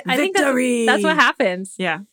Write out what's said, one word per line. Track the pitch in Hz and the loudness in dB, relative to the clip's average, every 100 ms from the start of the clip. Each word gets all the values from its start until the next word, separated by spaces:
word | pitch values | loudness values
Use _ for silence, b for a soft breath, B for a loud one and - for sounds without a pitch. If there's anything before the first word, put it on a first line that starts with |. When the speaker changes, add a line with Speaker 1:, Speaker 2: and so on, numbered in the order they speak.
| - | -2
Speaker 1:
I | 262 | 0
think | 370 381 | 0 0
that's, | 294 | 0
Speaker 2:
Victory! | 254 254 240 233 | 0 0 0 2
Speaker 1:
that's | 269 | 2
what | 311 311 | 2 2
happens. | 254 - 220 180 190 - | 2 2 -2 -2 -8 -6
Speaker 2:
Yeah. | 185 156 202 | -4 -4 -8